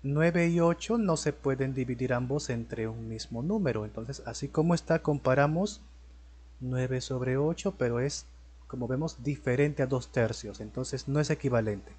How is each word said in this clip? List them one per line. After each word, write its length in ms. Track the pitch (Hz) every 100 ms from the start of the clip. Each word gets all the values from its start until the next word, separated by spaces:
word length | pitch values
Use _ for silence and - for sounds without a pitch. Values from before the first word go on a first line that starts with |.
Nueve 480 | 135 147 165 170 170
y 100 | 170
ocho 380 | 170 170 - 233
no 180 | 202 160
se 160 | 156
pueden 420 | 143 139 131 135
dividir 380 | 135 127 123 127
ambos 380 | 123 123 147 -
entre 400 | 117 117 113 110
un 180 | 113 113
mismo 340 | 110 - 117
número. 440 | 147 220 165 110 107
Entonces, 360 | 113 113 - -
así 240 | - 139
como 260 | - 160 170
está, 240 | - 165
comparamos 800 | - 143 131 131 143 160 208 - - - - - - - - - 127
nueve 360 | 127 127 127
sobre 340 | - 127 127 131
ocho, 400 | 151 170 196 185
pero 220 | 123 117
es, 260 | 139 - - - - - -
como 200 | 127 120
vemos, 340 | 131 160 -
diferente 640 | 123 139 - 123 147 143
a 20 | 131
dos 280 | 135 -
tercios. 480 | - 113 110 107 98
Entonces, 480 | 107 127 127 131 -
no 100 | 143
es 100 | 143
equivalente. 640 | 143 139 120 110 101 -